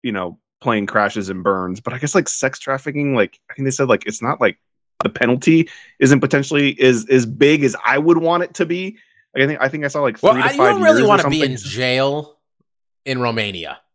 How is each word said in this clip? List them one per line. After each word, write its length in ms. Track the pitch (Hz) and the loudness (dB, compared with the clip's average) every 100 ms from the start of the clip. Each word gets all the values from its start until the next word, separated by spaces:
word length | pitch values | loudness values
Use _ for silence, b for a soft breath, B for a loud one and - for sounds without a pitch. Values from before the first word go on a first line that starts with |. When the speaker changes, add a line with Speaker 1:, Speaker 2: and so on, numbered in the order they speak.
Speaker 1:
you 100 | 127 | -6
know, 280 | 104 90 - _ _ | -6 -8 -12 _ _
plane 280 | 123 110 101 | -2 -2 0
crashes 420 | 107 101 110 95 | 0 0 -2 -8
and 140 | 92 | -4
burns. 360 | 92 95 90 95 | -2 -2 -4 -8
But 140 | - | -10
I 60 | 123 | -8
guess, 160 | 147 | -2
like, 120 | 190 - | -2 -2
sex 300 | - 135 - | -4 -6 -6
trafficking, 560 | - 135 147 147 143 | -8 -6 -6 -4 -2
like, 240 | 127 98 _ _ | 0 -2 _ _
I 20 | |
think 120 | - 135 | -6 -6
they 40 | |
said, 180 | 131 135 | -2 0
like, 180 | 104 107 | 0 -2
it's 160 | 107 | -8
not, 180 | 117 156 | -6 -2
like, 160 | 104 - _ _ _ _ | -2 -2 _ _ _ _
the 60 | 107 | -6
penalty 600 | - 120 123 - 165 160 B B B | -2 0 2 2 2 2 B B B
isn't 200 | 135 139 | 4 4
potentially 560 | 139 143 139 147 139 - | 4 0 0 0 0 4
as, 240 | 131 120 110 | 4 4 2
as 160 | 131 117 | 2 2
big 360 | 131 139 156 | 2 4 4
as 120 | 135 - | 0 0
I 140 | 120 139 | -2 0
would 180 | 160 165 | 2 2
want 240 | 165 175 | 2 0
it 140 | 175 | -2
to 100 | - | -4
be. 320 | 165 175 190 220 b b b | -4 -4 -6 -12 b b b
Like, 80 | - | 0
I 40 | 139 | 0
think, 140 | 151 | 0
I 80 | 131 | -2
think 160 | 151 | -2
I 20 | 143 | -6
saw, 140 | 147 | -2
like, 160 | 135 110 | -4 0
Speaker 2:
Well, 100 | 185 | 2
Speaker 1:
three 80 | - | 2
to 60 | 240 | 0
Speaker 2:
I, 40 | |
you 40 | 277 | 2
Speaker 1:
five 140 | 127 | 2
Speaker 2:
don't 100 | 403 | 4
really 200 | - - | 4 4
Speaker 1:
years 40 | |
or 40 | 131 | 4
Speaker 2:
wanna 200 | 202 143 | 4 2
be 100 | 156 | 0
Speaker 1:
something. 100 | 143 | 0
Speaker 2:
in 60 | 123 | -4
jail 840 | 98 113 127 127 135 147 147 _ _ _ _ _ _ _ | -8 -4 0 0 0 -2 -8 _ _ _ _ _ _ _
in 140 | 135 127 | -8 -4
Romania. 600 | 120 113 104 92 78 73 _ | -2 -2 -4 -8 -12 -14 _